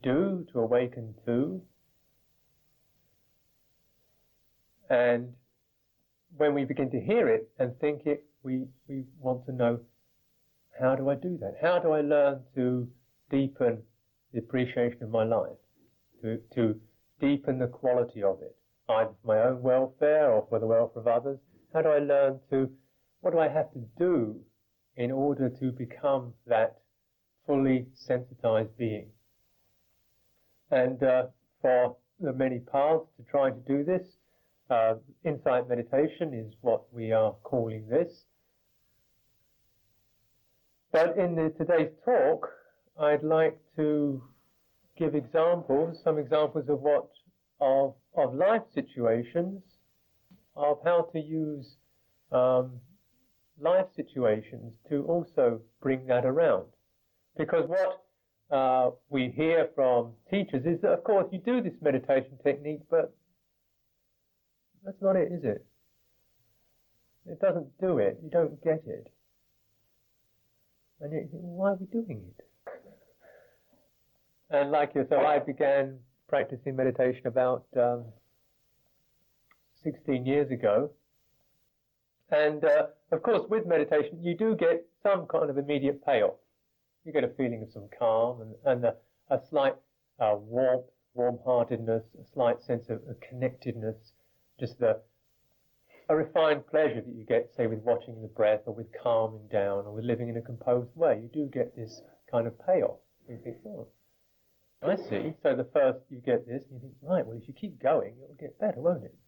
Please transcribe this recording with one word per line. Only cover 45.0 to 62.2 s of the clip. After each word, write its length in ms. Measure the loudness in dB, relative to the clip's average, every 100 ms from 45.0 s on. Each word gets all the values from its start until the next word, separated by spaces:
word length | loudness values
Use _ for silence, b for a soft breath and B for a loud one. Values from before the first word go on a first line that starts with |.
| -2
examples, 840 | -2 0 2 2 2 0 0 0 -2
some 160 | -2 -2
examples 500 | 0 0 0 -2 -2
of 120 | 0
what, 280 | 2 2 0 _ _ _ _ -2
of, 340 | 2 4 2 -4 _ 0
of 180 | 0
life 280 | 2 2 2 -2
situations, 880 | -8 -8 -2 0 0 0 -4 -4 -6 -18 _ _ _ _ _ _ -20 _ -2
of 220 | 0 0
how 240 | 2 2 2
to 80 | -6
use, 560 | -6 -4 -4 -8 -14 _ _ _ _ _ -2
um, 400 | 2 4 2 0 -8 -20 _ _ _ _ _ _ -4
life 260 | 2 2 2
situations 800 | -6 -8 0 0 0 -4 -16 -18 -16 -6
to 160 | -4
also 560 | 0 -2 0 2 2 2 -10 _
bring 260 | -4 -2 0
that 180 | 0
around. 420 | 2 2 2 2 -2 _ _ _ _ _ _ -8
Because 320 | -2 0 0
what, 340 | 0 -2 -4 _ _ _ _ -4
uh, 400 | 0 2 4 2 -2 -6
we 200 | -4 -2 -2
hear 320 | 2 2 2
from 380 | 2 2 2 0 -10 -6
teachers 340 | -4 -2 -2
is 160 | -2 0
that, 120 | 0
of 120 | 0
course, 220 | 2 2 2
you 80 | -4
do 160 | -2 -2
this 140 | -2 -2
meditation 560 | 0 0 2 0